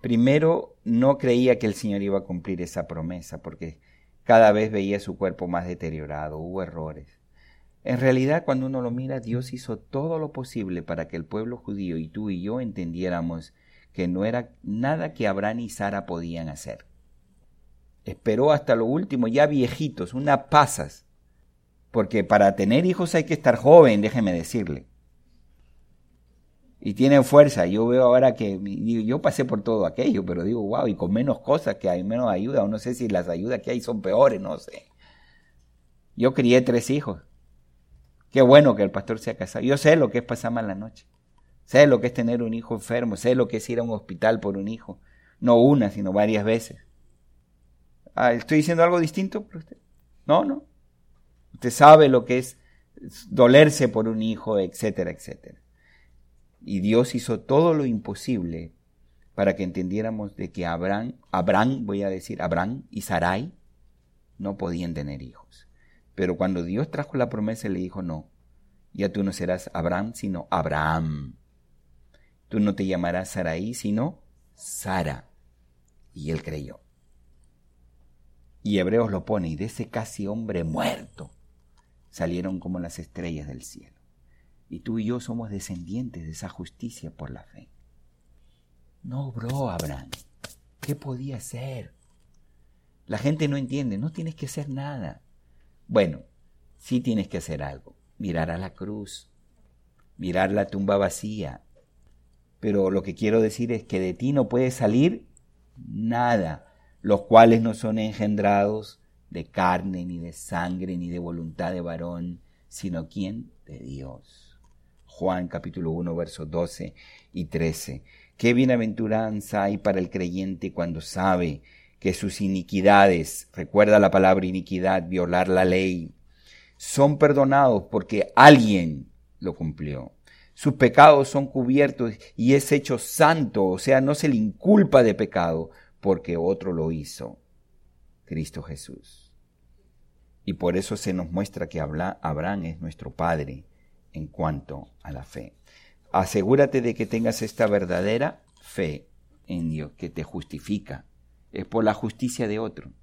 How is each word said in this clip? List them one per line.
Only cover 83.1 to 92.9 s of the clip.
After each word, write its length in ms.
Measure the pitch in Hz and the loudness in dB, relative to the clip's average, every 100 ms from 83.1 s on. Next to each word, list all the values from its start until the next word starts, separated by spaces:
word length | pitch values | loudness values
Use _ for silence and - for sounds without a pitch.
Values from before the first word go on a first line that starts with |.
| - 85 78 73 | -10 -8 -8 -10
del 160 | 64 | -14
cielo. 360 | - - - _ _ _ _ _ _ _ _ | -16 -20 -20 _ _ _ _ _ _ _ _
Y 120 | - | -14
tú 180 | - 113 | -8 -6
y 80 | 107 | -4
yo 140 | 123 | -6
somos 300 | 123 117 113 | -8 -10 -8
descendientes 720 | 101 - 90 85 107 127 87 | -10 -10 -12 -10 -10 -10 -12
de 80 | 80 | -14
esa 160 | - - | -12 -14
justicia 640 | - 180 _ 117 - 80 | -14 -16 _ -16 -14 -18
por 200 | - 69 | -16 -16
la 120 | 62 | -16
fe. 280 | - - - _ _ _ _ _ _ _ _ _ _ _ _ _ | -20 -20 -20 _ _ _ _ _ _ _ _ _ _ _ _ _
No 260 | - 127 139 | -12 -8 -8
obró 420 | 113 113 135 127 | -10 -8 -6 -6
Abraham. 400 | 87 - 69 - - _ _ - - _ _ | -6 -10 -12 -14 -18 _ _ -20 -20 _ _
¿Qué 140 | - | -10
podía 420 | 143 143 127 135 127 | -10 -10 -12 -10 -12
hacer? 580 | - 123 131 127 - _ _ _ _ _ _ _ _ _ _ | -12 -12 -12 -12 -16 _ _ _ _ _ _ _ _ _ _